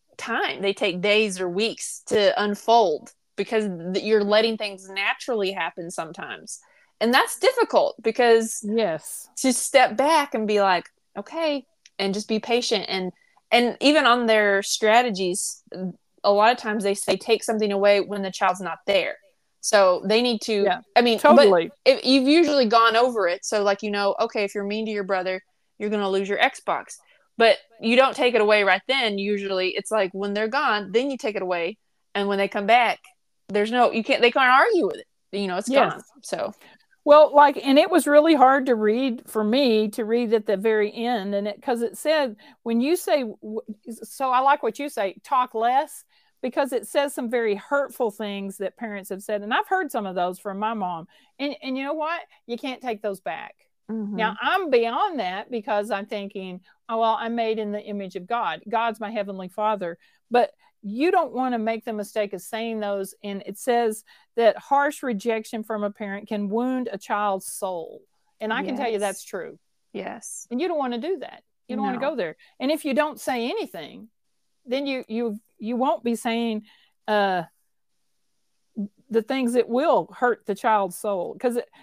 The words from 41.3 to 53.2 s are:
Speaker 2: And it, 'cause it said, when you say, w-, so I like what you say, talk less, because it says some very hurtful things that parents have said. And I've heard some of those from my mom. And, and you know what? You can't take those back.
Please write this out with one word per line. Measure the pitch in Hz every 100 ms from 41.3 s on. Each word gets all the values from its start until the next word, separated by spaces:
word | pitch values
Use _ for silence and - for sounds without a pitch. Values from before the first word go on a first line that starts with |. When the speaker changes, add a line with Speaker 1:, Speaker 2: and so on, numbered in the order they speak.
| 202
Speaker 2:
And | 208
it, | 202
'cause | - 240
it | 233 196
said, | 330 311 262 208 - _
when | 233 233
you | 269 349
say, | - 302
w-, | 233 - 214 220 - 208 - 226
so | 214 - 262
I | 254
like | 269 294
what | 233 208
you | 285
say, | - 196 -
talk | - 262 247
less, | 226 233 262 302 - - _ _ _
because | 254 311 277
it | 254 214
says | 294 285
some | - 240
very | 247 226 202
hurtful | - 285 277 - 233
things | 202 208 196 196 190
that | 190 -
parents | 226 202 185
have | 190
said. | 220 208
And | 208
I've | 294 415
heard | 381 320
some | 240 196
of | 180
those | 180 185
from | 208 190
my | 214
mom. | 220 180 165 180 _ _ -
And, | 285 -
and | 269 262
you |
know | 277
what? | 311 302 339 - _ -
You | 233
can't | 269 247
take | 254 208
those | 208
back. | 190